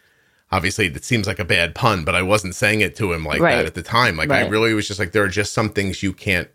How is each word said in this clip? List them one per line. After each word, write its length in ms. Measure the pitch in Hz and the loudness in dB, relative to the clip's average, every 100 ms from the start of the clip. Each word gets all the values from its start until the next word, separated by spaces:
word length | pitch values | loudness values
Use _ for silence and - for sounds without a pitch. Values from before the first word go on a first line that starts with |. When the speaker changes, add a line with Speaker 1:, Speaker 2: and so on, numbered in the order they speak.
| _ _ _ _ _ | _ _ _ _ _
Speaker 1:
obviously 340 | 90 87 - 95 | -2 0 0 -2
it 180 | 67 | -4
seems 220 | - 120 98 | -2 -2 -2
like 120 | 98 | -4
a 60 | |
bad 300 | 90 98 85 | -2 0 0
pun, 300 | - 120 95 | 0 0 2
but 100 | 78 | 0
I 80 | 90 | 0
wasn't 320 | 92 104 95 | 2 2 0
saying 260 | 87 107 107 | -2 0 2
it 120 | 95 - | 0 0
to 160 | 104 | -2
him 120 | 82 | -2
like 160 | 76 73 | -2 2
Speaker 2:
Right. 160 | 165 82 | 2 2
Speaker 1:
that 100 | 80 | 0
at 80 | |
the 80 | 90 | -4
time. 340 | 85 117 123 80 | -2 2 2 2
Like, 140 | 80 | 0
I 120 | - | 2
Speaker 2:
Right. 80 | 98 | 2
Speaker 1:
really 240 | 110 113 | 2 2
was 120 | 110 101 | 0 -2
just 140 | 98 | -4
like, 120 | 95 | 0
"There 120 | 107 | 2
are 40 | 101 | 2
just 240 | 95 101 | 0 -2
some 160 | - 107 | -2 0
things 320 | 101 98 87 | 0 -2 -2
you 100 | 98 | -4
can't, 360 | - - 90 76 | -4 0 0 -2